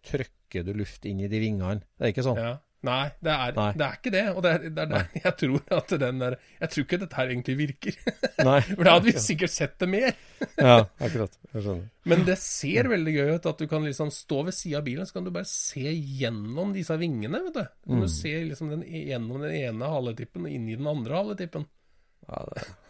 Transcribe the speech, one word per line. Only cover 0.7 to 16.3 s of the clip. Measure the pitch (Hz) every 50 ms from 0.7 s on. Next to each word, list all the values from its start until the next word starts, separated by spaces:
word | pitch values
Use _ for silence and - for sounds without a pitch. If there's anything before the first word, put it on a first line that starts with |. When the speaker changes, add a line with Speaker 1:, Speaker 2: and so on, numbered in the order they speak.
| 101
Speaker 1:
luft | 107 101 - - - -
inn | 101 98 95
i | 98 101
de | 107 110
vingene. | 110 110 107 98 92 92 104 104 - _ _
Det | - - 117
er | 101
ikke | 135 123 131 120
sånn? |
Speaker 2:
Ja. | 117 113 117 123 139 - _ _ _ -
Nei, | 127 123 131 139 147 - - -
det | 160 151
er, | 139 127 123 120
Speaker 1:
Nei. | 117 107 104 101
Speaker 2:
det | 151
er | 147 131 -
ikke | - - 254 196
det, | 185 220 208 180
og | 185 175
det | 175 160
er, | 165
det | - 160 156 156
er | 156
der | 156 - 104
Speaker 1:
Nei. | 95 - -
Speaker 2:
<laughs> | - -
jeg | - - -
tror | - 131 135 147 - - -
at | - - -
den | 190 143 139 123 131 127
der, | 127 127 123 - _ - - -
jeg | - 156
tror | - 151 135
ikke | - 180 180
dette | 202 165 -
her | - 131 127
egentlig | 127 123 123 - 131
virker. | 139 151 139 135 - - - - - - 247 - -
<laughs> | - - - - -
Speaker 1:
Nei. | 127 135 277
Speaker 2:
For | - - 196 180 170
da | 185 165
hadde | 175 190
vi | 240 -
Speaker 1:
Ja. | 135 107
Speaker 2:
sikkert | - 196 151 185 165
sett | - - 180 - - -
det | - 180
mer. | 190 208 262 254 - - - - - - 254 - - -
Speaker 1:
Ja, | 139 127 120 117 107 - - -
akkurat. | 131 113 117 117 107 90 - - - - -
Jeg | 110 101
skjønner. | 104 92 87 92 110 - _ -
Speaker 2:
Men | 170 170 170 170
det | 180 185
ser | 190 - - - - - 139 185 220 247
veldig | 262 226 180 160 160 156
gøy | 143 139 147 160
ut | 170 -
at | 170 151
du | - 160
kan | 151 160 156 156
liksom | 147 139 - 156 151 -
stå | - - - 151 135 151
ved | 180 185
siden | - - 170 151
av | 147 147
bilen, | 135 120 156 190
så | 190 -
kan | - 180
du | 185
bare | 175 127 92
se | - - - - - - -
gjennom | 127 147 160 165 147 135 135 131 139 113